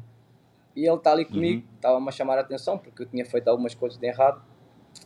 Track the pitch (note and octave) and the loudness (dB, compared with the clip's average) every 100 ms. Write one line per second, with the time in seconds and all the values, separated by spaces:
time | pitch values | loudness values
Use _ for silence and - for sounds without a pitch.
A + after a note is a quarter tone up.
0 | - _ _ _ _ _ _ C#3 D#3+ E3 | -16 _ _ _ _ _ _ -2 0 2
1 | D#3 D#3+ D#3 D#3+ E3+ A#2 - - B2 B2+ | 4 2 0 -2 -2 -2 -6 -4 0 2
2 | C3+ C3+ C3+ C3 C3 C3+ - D#3 - - | 0 -6 -2 0 -2 -6 -6 -6 -8 -16
3 | A#2 B2 A#2+ B2 A#2 B2 A#2+ - B2 A#2+ | -10 -8 -4 -2 2 0 0 -4 -8 -4
4 | A#2+ B2 C3+ C#3 _ _ _ _ _ - | -6 2 2 2 _ _ _ _ _ -20